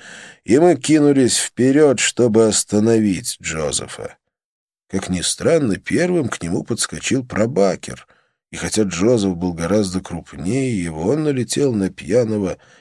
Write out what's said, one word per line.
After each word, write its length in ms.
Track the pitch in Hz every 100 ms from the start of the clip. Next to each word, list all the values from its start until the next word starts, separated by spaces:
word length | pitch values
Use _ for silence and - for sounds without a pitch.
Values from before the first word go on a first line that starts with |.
| - - - -
и 140 | - 135
мы 180 | 175 131
кинулись 600 | - 156 147 135 117 -
вперед, 640 | - - 131 143 147 113
чтобы 480 | - - 120 110 110
остановить 880 | 95 - 104 113 113 104 82 123 -
Джозефа. 760 | - 78 71 - - - - - _ _ _ _ _ _ _
Как 220 | 98 -
ни 100 | 92
странно, 560 | - - 123 165 120 90
первым 520 | - 143 180 175 117
к 140 | -
нему 200 | 85 95
подскочил 600 | - 110 - 73 - 135
Прабакер, 800 | 127 95 117 95 98 78 - 64 - _ _ _ _
и 60 | -
хотя 280 | 85 107
Джозеф 520 | 98 82 110 117 98 87
был 160 | 90
гораздо 480 | 82 82 107 95 90
крупнее 800 | - 85 - 73 85 131 131 101
его, 200 | 85 78
он 220 | 92 151
налетел 500 | 151 131 110 139 143
на 160 | 107 92
пьяного 640 | - 73 120 113 107 90 - _ _